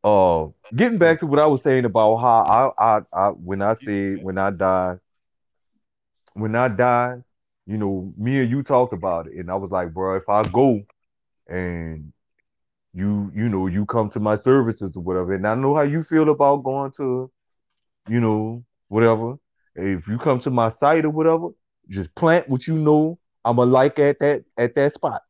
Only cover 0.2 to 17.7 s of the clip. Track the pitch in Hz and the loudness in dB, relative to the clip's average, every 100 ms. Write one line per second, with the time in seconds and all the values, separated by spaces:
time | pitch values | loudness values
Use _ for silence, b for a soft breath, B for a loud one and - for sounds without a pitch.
0.2 | 92 82 78 _ - 117 240 220 165 160 | 4 2 -4 _ -10 0 0 4 2 2
1.2 | 160 143 151 135 147 131 123 104 107 113 | 2 2 4 2 2 2 2 2 4 4
2.2 | 123 113 85 110 131 - 110 107 - 87 | 4 4 4 2 2 2 2 0 -2 -2
3.2 | 101 - 87 98 101 117 127 101 98 98 | -2 -2 -8 -2 -2 -2 -4 -4 -4 -6
4.2 | 95 95 98 90 95 92 92 90 _ _ | -6 -4 -4 0 0 0 -2 -6 _ _
5.2 | _ _ _ _ _ _ _ _ _ _ | _ _ _ _ _ _ _ _ _ _
6.2 | _ - 110 117 127 101 123 120 123 123 | _ -8 -4 0 0 2 2 2 0 -6
7.2 | - _ _ _ - 107 101 95 92 - | -18 _ _ _ -10 -4 -4 -4 -8 -6
8.2 | 113 135 123 135 135 131 123 92 95 85 | -2 0 0 -2 0 0 0 -4 -4 -6
9.2 | 78 87 87 95 92 92 87 82 95 95 | -8 -14 -8 -8 -4 -6 -6 -4 -4 -4
10.2 | 98 104 104 110 135 110 101 _ _ _ | 0 0 0 2 2 2 -6 _ _ _
11.2 | _ _ - 90 90 85 82 80 76 _ | _ _ -12 -8 -6 -8 -10 -12 -16 _
12.2 | _ _ _ _ _ _ _ 90 101 104 | _ _ _ _ _ _ _ -6 -4 -2
13.2 | 101 104 113 98 95 90 104 120 104 104 | -4 -4 -2 -2 -2 -2 -2 -2 -2 -2
14.2 | 107 107 127 135 113 110 98 92 87 92 | -2 0 2 2 2 -4 -10 -8 -4 -4
15.2 | 90 95 101 113 135 147 143 156 156 160 | -2 -2 -2 -2 0 0 0 -2 -2 0
16.2 | 156 147 143 143 131 135 135 135 135 127 | 2 2 2 0 -2 -6 -8 -6 -6 -4
17.2 | 131 _ _ _ _ | -8 _ _ _ _